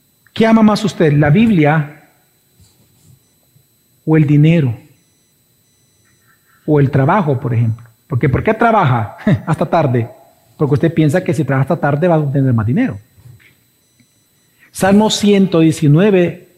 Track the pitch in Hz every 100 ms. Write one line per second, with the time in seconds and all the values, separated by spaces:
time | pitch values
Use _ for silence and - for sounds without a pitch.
0 | _ _ _ - 226 226 214 202 - -
1 | 160 147 151 175 226 185 147 156 143 -
2 | _ _ _ _ _ _ _ _ _ _
3 | _ _ _ _ _ _ _ _ _ _
4 | - 160 143 147 156 170 131 110 - _
5 | _ _ _ _ _ _ _ _ _ _
6 | _ _ _ _ _ _ - 147 135 139
7 | 135 202 151 127 120 117 117 110 - _
8 | _ 123 139 123 - 220 233 220 151 123
9 | 107 - 220 165 - 151 170 170 143 123
10 | 113 - _ _ _ - 143 139 165 160
11 | 156 180 185 165 139 135 139 170 147 143
12 | 180 160 147 139 135 117 107 165 254 101
13 | - _ - - _ _ _ _ _ _
14 | _ _ _ _ _ _ _ - 190 202
15 | 220 - 202 202 190 165 160 - 151 151
16 | 208 190 170 - -